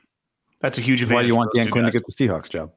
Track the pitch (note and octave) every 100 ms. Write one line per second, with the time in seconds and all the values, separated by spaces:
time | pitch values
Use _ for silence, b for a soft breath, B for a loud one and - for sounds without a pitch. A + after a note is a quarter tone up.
0 | _ _ _ _ _ _ C3 B2+ A#2+ B2
1 | A#2+ A#2+ A#2+ A#2 A2 A#2 A2 A#2+ A#2 A#2+
2 | - - A#2+ D#2+ - E2 D#2